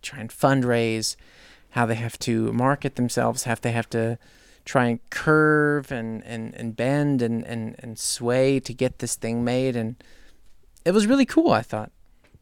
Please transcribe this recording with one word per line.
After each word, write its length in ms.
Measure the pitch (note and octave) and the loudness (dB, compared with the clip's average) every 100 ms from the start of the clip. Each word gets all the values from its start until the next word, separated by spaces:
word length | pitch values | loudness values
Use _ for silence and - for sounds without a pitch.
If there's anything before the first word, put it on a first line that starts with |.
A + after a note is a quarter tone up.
try 180 | - - | -16 -12
and 100 | A2 | -14
fundraise, 880 | - C3+ C3+ B2 A#2+ A#2 A2 G#2+ - - - - - _ | 0 2 4 4 2 2 0 -4 -8 -16 -20 -20 -20 _
how 120 | - | -2
they 120 | A#2 A2+ | 0 0
have 220 | A#2 - | -6 -6
to 300 | - A2+ A2+ | -2 0 0
market 420 | A#2 C3 C#3+ C#3 - | 0 0 0 -4 -2
themselves, 480 | A#2+ - A#2 B2 | -2 0 0 -2
how 100 | - A#2 | -4 -4
they 160 | A#2+ | -2
have 180 | A#2 A#2 | -2 -2
to 280 | A#2 A2+ A#2 - _ _ _ | -2 -2 -4 -10 _ _ _
try 220 | - C3+ B2 | -2 0 2
and 240 | A#2 - | 0 -6
curve 840 | - - D#3 D#3 D3+ D3 D3 C#3 | -4 2 4 4 4 2 0 -4
and, 320 | B2+ A2+ A2 | -8 -8 -8
and, 300 | - A#2 A2+ | -10 -10 -10
and 200 | - A2+ A2+ | -8 -8 -2
bend 440 | A#2+ C#3+ D3 C3+ | 0 2 2 2
and, 240 | A#2 A2+ | 0 -2
and, 320 | - A#2 A2 - | -4 -8 -8 -10
and 200 | A#2+ A2 | -14 -8
sway 600 | - - A#2+ B2+ C3 C#3 | -6 -4 0 2 4 2
to 120 | - | -2
get 260 | A#2+ B2+ - | -2 -4 -2
this 160 | A#2+ - | -6 -6
thing 280 | A2+ A#2 | -4 -2
made. 320 | A#2+ B2 C3 A#2+ | 0 0 0 -2
And 260 | A2+ B2 - - - - - - - _ - | -4 -8 -16 -20 -20 -20 -20 -20 -20 _ 2
it 60 | |
was 140 | G3+ G#3 | 4 4
really 200 | C#4 C4 | 4 4
cool, 260 | - E4 | 4 4
I 100 | A2 | 2
thought. 300 | A2+ G#2+ A2 - - _ _ - | 0 -6 -8 -14 -20 _ _ -20